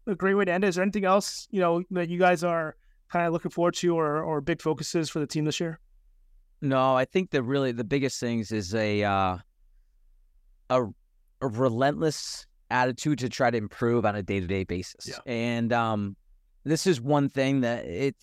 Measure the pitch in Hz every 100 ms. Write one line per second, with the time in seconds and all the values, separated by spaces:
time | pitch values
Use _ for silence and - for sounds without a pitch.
0 | - 185 190 202 185 175 196 175 196 208
1 | 190 202 - - - 196 175 170 180 180
2 | 170 175 180 175 175 165 156 - _ _
3 | _ 175 170 165 165 - 175 - 175 165
4 | 151 151 160 151 139 156 160 147 156 175
5 | 156 165 143 156 151 - 170 160 _ _
6 | _ _ _ - _ _ 143 131 131 127
7 | 131 190 185 143 120 139 131 120 107 139
8 | 131 - 120 117 104 110 90 110 107 104
9 | 101 98 95 92 - _ _ _ _ _
10 | _ _ _ _ _ _ - 127 107 -
11 | _ _ _ _ 139 110 131 113 139 147
12 | 160 - - - - _ - 123 127 120
13 | 151 135 127 - 123 117 104 - 120 120
14 | 107 104 92 98 87 98 90 87 - -
15 | - - - 117 117 117 117 117 113 107
16 | 101 - _ _ _ _ 139 156 190 135
17 | 127 147 139 139 135 139 120 120 62 87
18 | 139 -